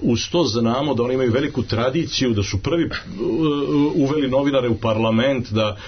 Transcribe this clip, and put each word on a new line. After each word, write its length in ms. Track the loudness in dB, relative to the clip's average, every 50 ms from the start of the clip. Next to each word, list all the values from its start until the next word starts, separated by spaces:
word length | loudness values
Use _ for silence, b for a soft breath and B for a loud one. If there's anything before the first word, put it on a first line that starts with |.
uz 280 | 0 0 0 0 0 -2
to 140 | 0 0 0
znamo 500 | 2 0 0 0 0 0 0 0 0 0
da 100 | 0 0
oni 100 | 0 0
imaju 180 | 0 2 2
veliku 320 | 2 0 0 -2 -2 -4 -4
tradiciju, 680 | -2 -2 0 0 0 0 0 -2 -2 -2 0 0 0
da 120 | 2 0 0
su 140 | -2 -2 -4
prvi, 240 | -2 0 0 0 0
e, 40 | -2 -4 -8 -10 -10 -8 -6 -4 -2 0 0 0 0 0 0 0 0 2 2 2 2 2
uveli 340 | 2 2 2 2 0 0 2
novinare 400 | 2 2 2 2 2 2 2 0
u 80 | 0
parlament, 720 | 0 0 0 0 2 2 2 2 2 2 2 0 0 -2 -2
da 260 | -2 0 0 0 -2 B B